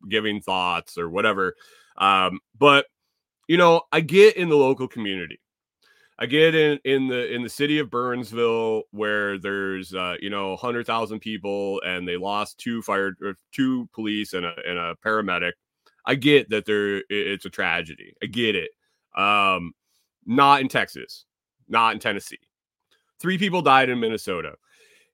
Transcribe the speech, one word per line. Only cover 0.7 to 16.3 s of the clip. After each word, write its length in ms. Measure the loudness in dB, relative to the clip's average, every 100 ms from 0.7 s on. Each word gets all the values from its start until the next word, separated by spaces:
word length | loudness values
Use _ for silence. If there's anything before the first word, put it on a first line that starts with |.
| -2 -6 -8
or 120 | -4
whatever. 460 | 0 0 0 -2 -6 -18 _ _ 0
Um, 420 | 4 4 2 -2 -12 _
but, 280 | 6 6 2 _ _ _ _ _ 0
you 80 | 4
know, 240 | 6 4 2
I 80 | -2
get 380 | 2 8 8 6
in 100 | 2
the 80 | 4
local 320 | 4 2 -4
community. 540 | -6 -6 -6 -10 -16 _ _ _ _ _ _ _ -10
I 80 | -2
get 300 | 4 4 4
in, 240 | 2 0 0
in 240 | 0 0
the, 240 | -2 -4
in 100 | -6
the 60 | -8
city 300 | -4 -2 0
of 100 | -2
Burnsville 920 | -4 -4 -6 -6 -2 0 0 -2 -4 -6
where 460 | -6 -2 -2 -2 -4
there's, 560 | -6 -4 -4 -6 -8
uh, 220 | -6 -6 -6
you 80 | -6
know, 240 | -6 -6
a 20 | -6
hundred 320 | -6 -4 -4
thousand 320 | -4 -4 -8
people 640 | -10 -8 -6 -4 -4 -4 -4
and 220 | -6 -6
they 80 | -6
lost 440 | -4 -4 -6 -8
two 220 | -8 -8
fire, 360 | -4 -2 -2 -6
or 120 | -10 -12 _
two 380 | -2 -2 -2 -6
police 380 | -8 -6 -4 -4
and 140 | -6 -6
a, 80 | -8 -8
and 140 | -6
a 160 | -6 -6 -2
paramedic. 460 | -2 -2 -2 -4 -6 _ _ _ _ -4
I 100 | 0
get 340 | 4